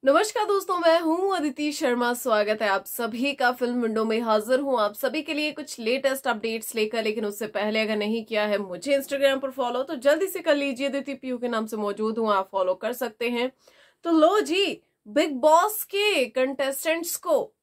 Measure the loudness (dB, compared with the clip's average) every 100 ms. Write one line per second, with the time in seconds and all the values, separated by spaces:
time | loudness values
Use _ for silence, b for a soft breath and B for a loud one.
0 | 6 4 2 -2 0 0 0 2 4 4
1 | 2 0 0 0 -2 -2 -6 -2 -2 0
2 | 0 -2 0 2 2 0 0 -2 -4 -6
3 | -6 -2 -2 0 0 0 -2 0 -2 0
4 | 0 0 2 0 2 0 2 0 0 0
5 | -2 -2 -4 -4 -4 -6 -12 -6 -2 0
6 | 0 -2 -4 -4 -4 -6 -6 -2 -2 0
7 | -2 -2 -4 -4 -6 -2 -2 0 0 0
8 | -2 -2 -2 -2 0 0 -2 -8 0 0
9 | 0 2 2 2 -4 -4 -4 -2 -4 0
10 | 2 2 0 -2 0 2 0 -2 -2 -2
11 | -6 -8 -6 -6 -2 -4 -4 -4 -4 -2
12 | -2 0 2 2 0 -2 0 0 -4 -4
13 | -6 -4 -2 0 -2 _ b b b b
14 | 2 6 6 6 2 0 0 -2 _ _
15 | -2 0 2 2 6 6 4 -2 -4 0
16 | 2 2 0 0 -2 0 -4 -2 -2 -2
17 | -4 -8 0 0 0 _